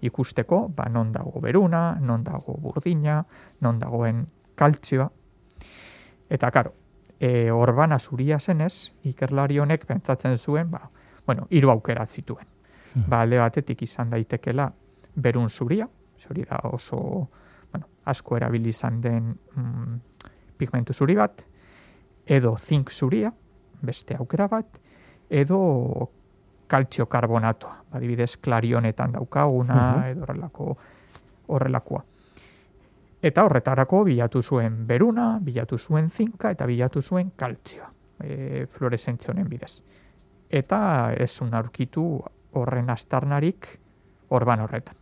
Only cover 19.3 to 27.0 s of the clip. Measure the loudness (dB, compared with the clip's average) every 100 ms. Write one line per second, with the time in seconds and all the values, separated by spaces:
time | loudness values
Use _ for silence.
19.3 | -6 -10 -8 -6 -6 -8 -10 -12 _ -20
20.3 | _ _ -8 -4 -2 -2 0 2 4 2
21.3 | 0 -20 _ -20 -20 -20 -20 _ _ 2
22.3 | 4 4 0 0 0 0 -2 0 2 0
23.3 | -4 _ _ _ -10 -8 -8 -8 -8 -4
24.3 | 0 0 -2 -6 -14 _ _ -20 -20 _
25.3 | 0 2 2 2 2 0 -4 -6 _ _
26.3 | _ _ _ _ 2 2 0